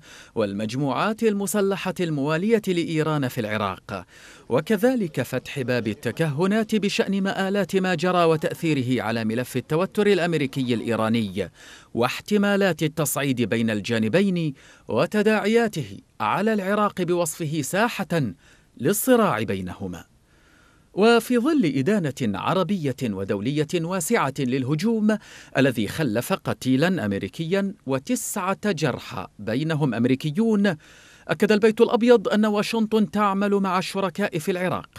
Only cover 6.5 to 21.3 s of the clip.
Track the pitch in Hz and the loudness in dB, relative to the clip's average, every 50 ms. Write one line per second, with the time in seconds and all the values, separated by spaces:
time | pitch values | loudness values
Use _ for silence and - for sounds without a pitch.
6.5 | 208 226 220 220 226 214 202 202 - - - - 196 196 190 196 - - 190 190 | 2 0 0 0 0 0 0 0 0 0 0 0 -2 -2 -2 -2 -2 -2 -2 -2
7.5 | 196 202 190 - - 190 185 185 185 160 160 185 180 175 170 165 160 156 165 165 | 0 -2 -2 0 0 0 0 0 0 0 0 2 2 4 4 4 4 2 0 -2
8.5 | - - - 160 151 135 120 123 127 113 98 110 117 117 113 107 110 120 123 - | -4 -2 0 0 0 2 0 0 0 0 0 -2 -2 -2 -2 -2 -2 -2 -4 -4
9.5 | - 127 117 - 151 160 190 185 - 208 208 208 202 175 160 175 165 156 147 135 | -4 -6 -4 -2 -2 -2 -2 0 0 2 2 4 4 4 2 2 0 0 0 -2
10.5 | - 143 131 120 123 107 - 117 113 107 110 110 113 117 110 98 90 101 92 80 | -2 -2 0 0 0 0 0 0 0 2 2 2 2 0 0 -2 -4 -4 -6 -6
11.5 | - - - - - - - - - 113 117 123 - - - - 208 208 202 202 | -8 -16 -20 -20 -20 -20 -20 -8 -2 -2 0 0 -2 -4 -4 0 2 2 4 4
12.5 | 202 196 202 190 165 156 165 147 - - 151 - - 135 139 143 127 113 120 95 | 2 2 2 2 2 0 -2 -2 -2 -2 -4 -2 -2 -2 0 0 0 0 0 0
13.5 | 117 113 117 113 110 107 95 113 117 113 110 110 104 175 202 196 180 175 165 151 | 0 0 0 0 0 -2 -2 -2 0 0 0 2 2 2 2 2 0 0 -2 -2
14.5 | 135 - - - - - - - 104 113 151 175 - 214 196 220 220 208 185 202 | -4 -6 -12 -20 -20 -18 -10 -4 -2 0 0 0 0 0 2 2 2 2 2 2
15.5 | 226 233 233 214 - 175 127 98 98 - - _ _ - 113 104 120 156 202 220 | 2 2 2 2 0 -4 -6 -8 -10 -16 -18 _ _ -4 -2 0 0 2 2 0
16.5 | 220 208 185 190 202 214 208 196 - - 180 160 180 175 175 165 - - 170 147 | 0 0 0 0 0 2 0 0 0 -2 -2 0 0 0 0 -2 -4 -6 -6 -4
17.5 | 151 160 135 - - 190 190 156 - - 190 - 175 165 135 104 - - _ - | -4 -4 -4 -2 0 0 0 0 -2 -4 -6 -2 -2 -2 -2 -2 -4 -8 _ -20
18.5 | - _ _ _ _ - 113 151 208 - - 262 254 240 214 180 131 107 113 104 | -20 _ _ _ _ -4 -2 0 0 0 2 4 4 4 4 2 0 0 -2 -2
19.5 | 104 95 92 90 87 - 104 92 87 82 - _ _ _ _ _ _ _ _ _ | -4 -4 -6 -8 -8 -10 -10 -10 -10 -12 -14 _ _ _ _ _ _ _ _ _
20.5 | _ _ _ _ _ _ _ _ - - 202 226 233 233 226 - | _ _ _ _ _ _ _ _ -2 2 4 6 6 4 4 2